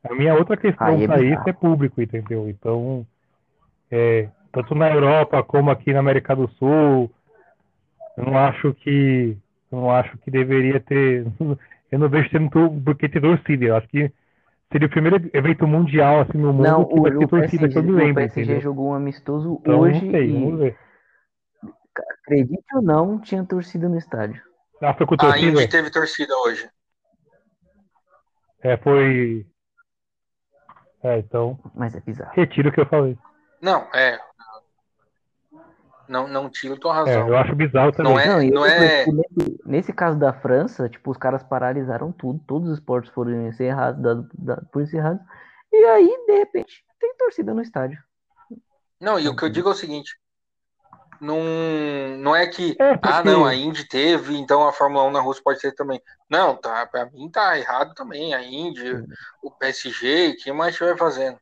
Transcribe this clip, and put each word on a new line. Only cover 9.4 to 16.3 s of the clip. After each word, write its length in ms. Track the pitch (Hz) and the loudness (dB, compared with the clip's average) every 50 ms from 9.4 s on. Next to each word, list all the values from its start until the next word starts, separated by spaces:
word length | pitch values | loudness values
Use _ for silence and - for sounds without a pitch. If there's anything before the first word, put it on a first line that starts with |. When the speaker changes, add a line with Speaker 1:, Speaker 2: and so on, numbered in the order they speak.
| _ _ _ _ _ _ | _ _ _ _ _ _
Speaker 1:
eu 100 | 127 127 | -10 -4
não 100 | 123 123 | 0 2
acho 260 | 123 127 123 - - 117 | 2 2 0 -2 -8 -16
que 120 | _ - | _ -4
deveria 480 | 131 131 127 131 135 131 127 131 135 135 | -2 -2 0 2 2 2 2 2 0 -2
ter, 480 | - - 139 135 139 131 127 123 117 117 107 | -2 0 0 2 2 2 2 0 -2 -6 -6
<laughs> 540 | - 165 151 139 - - _ - _ _ _ | -4 -4 -4 -4 -6 -8 _ -20 _ _ _
eu 80 | - 139 | -2 0
não 100 | 151 147 | 0 2
vejo 200 | 135 156 139 - | 2 0 0 0
sendo 180 | - 160 156 143 | 0 0 0 2
tu-, 320 | - 160 165 165 156 147 131 | 2 2 2 2 2 -2 -2
porque 240 | 147 147 143 - 147 | -2 -2 -2 -4 -4
ter 120 | - 156 | -2 0
torcida, 440 | 139 160 175 - - - 151 131 123 | 2 2 2 2 0 -2 -2 0 2
eu 100 | 113 113 | 2 2
acho 120 | 113 113 | 0 -2
que 240 | - - 143 147 143 _ _ _ _ _ _ _ _ _ _ _ _ | -2 -2 -2 -2 -2 _ _ _ _ _ _ _ _ _ _ _ _
seria 160 | - 147 156 | 0 0 0
o 40 | 147 | 2
primeiro 380 | - 165 156 165 190 196 165 165 - | 0 2 2 4 2 2 0 0 -2
evento 340 | 143 135 160 165 - 165 | 0 0 0 0 2 2
mundial, 540 | 156 151 165 175 147 139 156 143 143 147 151 | 2 2 2 2 2 2 4 4 6 4 4
assim, 160 | 139 139 | 2 0